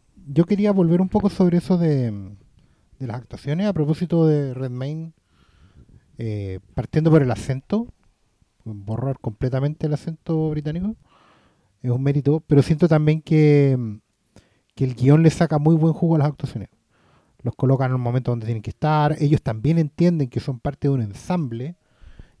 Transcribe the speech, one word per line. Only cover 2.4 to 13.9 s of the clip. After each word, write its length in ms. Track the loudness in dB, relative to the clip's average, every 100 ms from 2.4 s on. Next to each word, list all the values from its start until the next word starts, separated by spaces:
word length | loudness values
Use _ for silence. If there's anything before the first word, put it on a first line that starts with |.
| _ _ _ _ _ -14
de 60 | -10
las 100 | -10
actuaciones 480 | -12 -12 -6 -2 -2
a 60 |
propósito 540 | -2 -2 -2 0 2 2
de 280 | 2 -2
Redmayne, 580 | -6 -8 -6 -8 -8 -12 _ _ _ _ _ _ -20 -20 -20 _ -10
eh, 420 | -8 -6 -8 -10 _
partiendo 360 | -10 -4 0 4
por 120 | 4
el 80 | 4
acento, 580 | -2 -4 -8 -4 -6 -6 _ _ _ _ _ _ _
borrar 540 | -14 -12 -8 -6 -4 -6
completamente 680 | -8 -6 -4 -2 -4 -4 -4
el 80 |
acento 560 | -4 -6 -10 -4 -2 -2
británico, 460 | -4 -6 -6 -6 -8 _ _ _ _ _ _ _ _
es 80 | -4
un 120 | 0
mérito, 400 | 0 0 2 0 4
pero 160 | 4
siento 260 | 4 2 4
también 340 | 4 2 0
que, 540 | 2 4 6 6 4 2
mm, 180 | -4